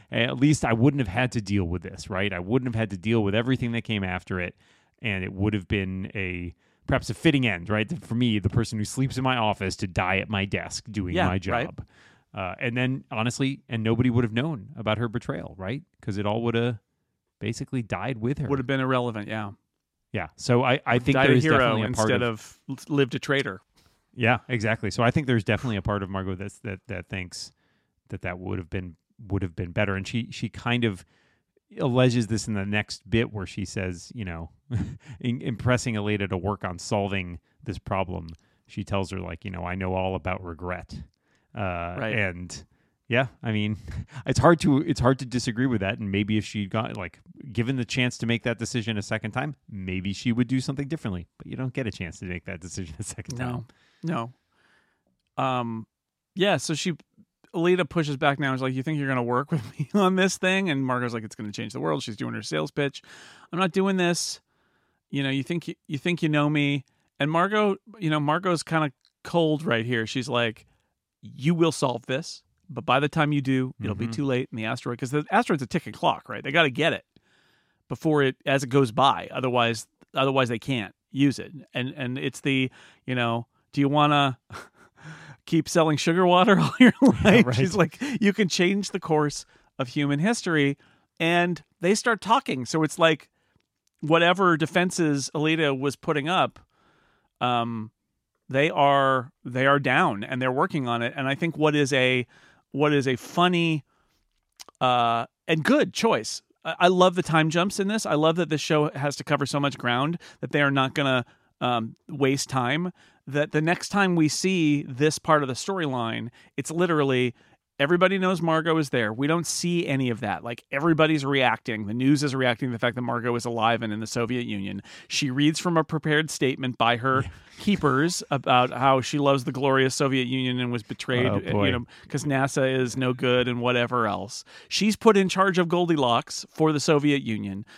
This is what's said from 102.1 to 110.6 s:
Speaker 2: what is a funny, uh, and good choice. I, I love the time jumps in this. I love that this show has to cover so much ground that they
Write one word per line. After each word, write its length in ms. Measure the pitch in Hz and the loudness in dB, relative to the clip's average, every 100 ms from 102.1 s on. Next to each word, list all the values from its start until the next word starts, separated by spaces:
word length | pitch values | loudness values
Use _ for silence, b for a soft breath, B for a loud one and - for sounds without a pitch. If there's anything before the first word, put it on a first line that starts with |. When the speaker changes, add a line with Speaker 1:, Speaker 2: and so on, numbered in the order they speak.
| 127 120 b b b _ | 2 -2 b b b _
Speaker 2:
what 220 | 139 151 | 0 2
is 140 | 143 131 | 4 2
a 80 | 131 | -2
funny, 680 | - - 175 175 165 156 - _ _ _ _ _ _ _ - _ | -4 0 2 2 2 0 -4 _ _ _ _ _ _ _ -20 _
uh, 460 | 127 123 117 117 117 _ - | 0 2 2 0 -4 _ -2
and 160 | 160 | 0
good 300 | 143 285 190 | 4 4 2
choice. 480 | - 226 151 110 - - _ 160 | 0 0 0 -2 -10 -14 _ -10
I, 100 | - | 2
I 60 | 180 | 4
love 280 | 185 185 180 | 8 6 4
the 80 | |
time 260 | 165 160 156 | 2 2 4
jumps 300 | 170 196 - | 2 0 0
in 80 | 196 | -2
this. 180 | 214 - | -2 0
I 100 | 147 | 2
love 200 | 160 165 | 4 2
that 120 | 156 | 0
this 120 | 151 | -2
show 280 | - 156 151 | 2 2 2
has 240 | 143 143 139 | 0 -4 -6
to 60 | |
cover 220 | - 143 139 | -2 -2 0
so 140 | 147 | 0
much 180 | 143 - | -2 -2
ground 400 | 123 120 143 175 B B | -2 0 0 -4 B B
that 120 | 135 | -4
they 100 | 151 | 2